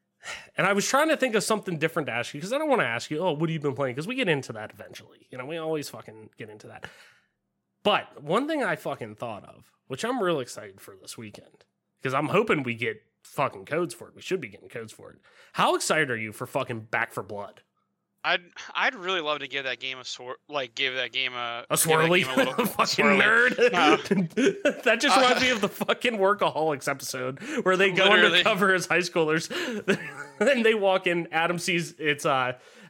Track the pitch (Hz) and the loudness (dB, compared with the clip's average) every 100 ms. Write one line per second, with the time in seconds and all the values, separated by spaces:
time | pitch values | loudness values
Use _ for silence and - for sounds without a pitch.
0 | _ _ - - - - 180 202 190 269 | _ _ -16 -14 -10 -2 0 2 2 2
1 | 320 269 254 214 - 214 202 160 156 170 | 2 2 2 0 0 -2 -2 -4 -2 -2
2 | 127 117 120 147 180 269 311 240 127 117 | -4 -4 -6 -8 -6 -4 0 2 2 -2
3 | - 151 180 147 165 160 143 131 135 123 | -6 -2 -2 0 -2 -2 -4 -2 -4 -4
4 | 170 254 214 143 - 107 107 - - 180 | -6 -4 0 0 -2 -10 -12 -14 -18 -18
5 | - - _ 127 131 165 160 156 135 113 | -20 -20 _ -14 -10 -8 -4 -4 -6 -12
6 | 110 110 107 _ 110 107 - 110 - - | -16 -20 -20 _ -18 -16 -18 -16 -18 -18
7 | - _ _ _ _ _ _ _ 202 175 | -20 _ _ _ _ _ _ _ 0 0
8 | - - 147 202 294 311 208 156 165 135 | -2 -12 -2 -2 0 -2 -2 -4 -6 -8
9 | 113 107 120 101 - - _ _ _ 131 | -10 -10 -12 -12 -16 -20 _ _ _ -8
10 | 226 262 180 156 120 - 107 95 - 98 | -4 -2 -2 -2 -4 -12 -16 -18 -20 -20
11 | - - 107 - - _ _ _ _ _ | -18 -14 -14 -16 -20 _ _ _ _ _
12 | 135 135 147 175 233 175 123 113 117 107 | -2 -2 2 2 2 0 -2 -4 -6 -6
13 | _ _ - - 131 98 95 151 175 - | _ _ -12 -4 -4 -4 -6 -4 -4 -8
14 | 101 101 - 185 117 95 - 120 113 - | -18 -16 -6 -6 -6 -16 -16 -14 -14 -18
15 | 101 - _ _ - - 220 359 - 160 | -20 -20 _ _ -12 0 0 0 0 0
16 | 143 113 110 104 123 139 131 117 110 117 | 2 -2 -6 -10 -6 -4 -4 -8 -4 -2
17 | 117 - 95 101 98 - _ _ _ _ | -2 -6 -10 -10 -12 -16 _ _ _ _
18 | _ _ 156 180 175 - - - 220 262 | _ _ -2 -2 -4 -16 -10 -2 -2 -2
19 | 180 185 151 147 139 139 131 120 131 131 | -4 -2 -2 -4 -4 -6 -6 -6 -8 -12
20 | 123 - 127 131 _ 147 127 117 135 131 | -12 -12 -12 -14 _ -6 -6 -2 -2 -2
21 | 123 131 127 123 120 117 - 156 165 160 | -4 -4 -4 -4 -6 -8 -4 0 2 4
22 | 165 185 131 131 131 135 240 - 214 - | 4 2 2 0 0 0 -2 0 0 2
23 | 214 196 202 226 247 208 233 180 156 160 | 4 4 6 4 4 4 2 6 6 4
24 | - 196 170 - 254 - 294 - 233 226 | 4 0 2 2 0 2 0 0 2 2
25 | 285 269 254 247 254 233 196 - - 226 | 4 6 6 4 2 2 -2 -2 -2 0
26 | 247 220 190 202 170 143 156 139 147 135 | 0 2 2 4 0 0 0 0 -2 -4
27 | - 131 127 139 233 294 185 185 196 180 | -6 -6 -6 -6 -6 -2 2 4 4 6
28 | 190 208 175 175 185 202 196 185 - 170 | 6 8 8 6 4 4 2 2 2 0
29 | 175 175 156 160 - 330 302 214 180 202 | 2 0 2 2 -2 -6 -6 -4 0 -2
30 | 156 143 143 - 214 254 220 220 196 185 | -2 -14 -16 0 2 4 4 4 4 2
31 | 185 175 165 160 170 175 175 170 156 - | 2 0 0 0 0 0 0 -2 -2 -4
32 | 151 143 160 135 123 127 - - | -2 0 2 2 0 -4 -14 -20